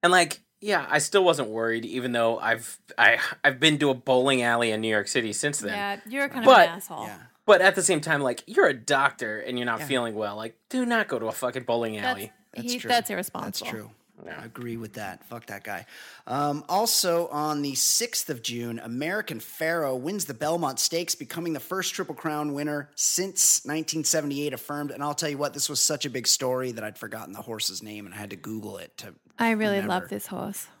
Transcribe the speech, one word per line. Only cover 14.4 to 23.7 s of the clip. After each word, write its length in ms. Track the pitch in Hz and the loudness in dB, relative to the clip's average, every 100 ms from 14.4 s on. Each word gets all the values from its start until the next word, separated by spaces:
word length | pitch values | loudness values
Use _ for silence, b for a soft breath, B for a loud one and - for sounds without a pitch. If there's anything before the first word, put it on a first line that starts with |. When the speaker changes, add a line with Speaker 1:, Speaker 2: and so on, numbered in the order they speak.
Speaker 3:
I 20 | 113 | -14
agree 300 | 113 120 117 | -12 -10 -8
with 180 | 113 101 | -10 -10
that. 300 | 101 90 - | -10 -12 -14
Fuck 180 | 117 113 | -16 -14
that 180 | 101 | -14
guy. 220 | 107 95 - B B B - | -8 -10 -10 B B B -6
Um, 380 | 131 143 143 - | -2 -2 -2 -2
also 640 | 180 226 - 185 170 170 | 0 2 2 2 0 0
on 320 | 147 151 147 | -2 -2 -2
the 120 | 143 131 | -2 0
sixth 540 | - - 233 - - | 2 2 0 -4 -4
of 120 | 131 | -6
June, 340 | 117 120 120 117 | -4 -6 -6 -6
American 600 | 117 120 151 202 208 120 | -8 -6 -4 -4 -6 -10
Pharoah 560 | - - 160 170 139 131 | -12 -4 -2 0 0 -2
wins 300 | 135 202 165 | -4 -6 -6
the 80 | |
Belmont 440 | 120 147 170 151 131 | -4 -2 0 -2 0
Stakes, 380 | - 165 175 - | 0 0 -2 -6
becoming 380 | 139 - 170 | -6 -6 -4
the 80 | 151 | -4
first 320 | - 185 180 | -4 -4 -4
Triple 220 | - 185 147 | -4 -6 -6
Crown 380 | 160 151 151 | -4 -2 -2
winner 360 | 143 147 147 143 - | -2 -2 -4 -6 -2
since 680 | - - 190 190 - - | 0 0 -2 2 4 4
nineteen 380 | - | 0